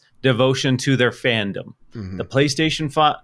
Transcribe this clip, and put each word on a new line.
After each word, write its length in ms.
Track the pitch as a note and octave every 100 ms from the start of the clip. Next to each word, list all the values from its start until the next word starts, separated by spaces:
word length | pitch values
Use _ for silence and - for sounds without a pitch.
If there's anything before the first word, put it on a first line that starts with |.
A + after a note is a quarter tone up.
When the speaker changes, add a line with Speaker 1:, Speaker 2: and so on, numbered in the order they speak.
| _ _
Speaker 1:
devotion 560 | C3+ A#2 C3 C3+ C#3 B2+
to 180 | C#3
their 160 | A#2+ A#2+
fandom. 600 | - B2+ A2+ G2+ F#2 - - -
Speaker 2:
Mm-hmm. 240 | A#2 F#2 F#2
Speaker 1:
The 80 |
PlayStation 640 | F#2+ C3+ D3 D#3 D#3+ - D3+
fi-, 240 | D#3+ D3+ -